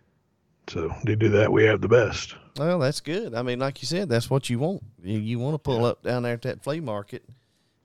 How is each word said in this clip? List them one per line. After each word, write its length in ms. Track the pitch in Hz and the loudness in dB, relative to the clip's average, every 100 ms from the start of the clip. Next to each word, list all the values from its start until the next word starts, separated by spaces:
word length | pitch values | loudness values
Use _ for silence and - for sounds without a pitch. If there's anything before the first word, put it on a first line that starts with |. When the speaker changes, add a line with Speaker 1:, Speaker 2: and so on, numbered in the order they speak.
| _ _ _ _ _ _ - | _ _ _ _ _ _ -10
Speaker 1:
so 240 | 87 80 - | -6 -6 -4
they 120 | - 107 | -2 2
do 140 | 110 | 4
that. 220 | 101 98 | 6 4
We 140 | 98 110 | 6 6
have 160 | 98 | 4
the 60 | 98 | 6
best. 460 | 120 98 - - - - - | 4 4 -2 -10 -14 -16 -4
Speaker 2:
Well, 220 | 160 180 | 0 2
that's 220 | 131 - | 0 -2
good. 320 | 143 185 202 | -6 -6 -4
I 80 | 117 | -4
mean, 180 | 123 123 | -2 -2
like 220 | 135 - | -4 -4
you 40 | 123 | -6
said, 220 | 175 180 | -4 0
that's 200 | 113 - | 0 2
what 200 | 135 - | -2 0
you 100 | 120 | -2
want. 240 | 160 196 - _ | -2 -4 -10 _
You, 160 | 92 107 | -6 -4
you 200 | 110 120 | -2 -4
wanna 180 | 131 156 | -4 -4
pull 240 | 143 117 | 0 2
Speaker 1:
Yeah. 60 | 120 | 2
Speaker 2:
up 160 | - | 0
down 200 | - 123 | -4 -2
there 100 | 120 | -2
at 80 | 120 | -4
that 200 | 131 - | -6 -8
flea 160 | 135 165 | -6 -6
market, 440 | 135 104 - 120 - - _ _ _ _ | -6 -8 -8 -14 -16 -20 _ _ _ _